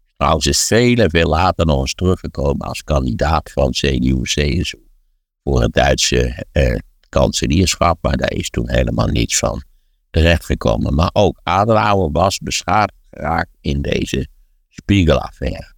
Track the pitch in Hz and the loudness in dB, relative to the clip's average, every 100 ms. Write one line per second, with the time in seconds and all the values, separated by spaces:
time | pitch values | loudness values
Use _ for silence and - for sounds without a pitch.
0 | _ - 71 80 71 69 - 107 123 120 | _ -4 0 2 0 0 2 2 4 4
1 | 92 82 80 78 92 - 80 69 67 - | 4 2 2 2 2 2 2 2 0 -2
2 | 92 90 - - 69 69 50 - - 71 | 0 0 -4 -4 -2 -2 -6 -10 -2 0
3 | 62 57 73 80 - - 67 60 69 64 | 0 -2 0 0 -2 -2 -2 0 -2 0
4 | 64 65 58 - 73 87 98 - _ _ | 0 0 -2 -2 0 -2 -4 -8 _ _
5 | _ _ _ _ - 65 58 - 67 65 | _ _ _ _ -2 0 2 2 2 2
6 | - 62 64 - - 76 65 53 - _ | 0 0 -2 -6 -6 0 0 0 -8 _
7 | _ - 65 - - 95 90 - 87 82 | _ 0 0 0 0 0 0 2 0 0
8 | 73 67 65 - - - 58 60 - - | -2 -2 -2 -4 -6 -6 -2 0 0 -2
9 | - 113 113 - - 55 - _ _ _ | -2 0 -2 -2 -4 -6 -12 _ _ _
10 | _ 82 85 85 - - - 57 - 69 | _ 2 2 2 0 -2 0 0 0 0
11 | 175 - 92 - - 95 107 107 107 98 | 0 2 0 0 -2 0 2 2 2 0
12 | 82 78 95 - - - - 104 101 _ | 0 2 0 0 -6 -6 -2 0 0 _
13 | _ - 76 82 87 _ 76 71 - 64 | _ -10 -4 -4 -4 _ -4 -4 -2 -2
14 | 64 - - _ _ _ _ - - 101 | -2 -4 -6 _ _ _ _ -16 0 4
15 | 80 65 - - 65 - - | 4 2 0 -8 -8 -8 -14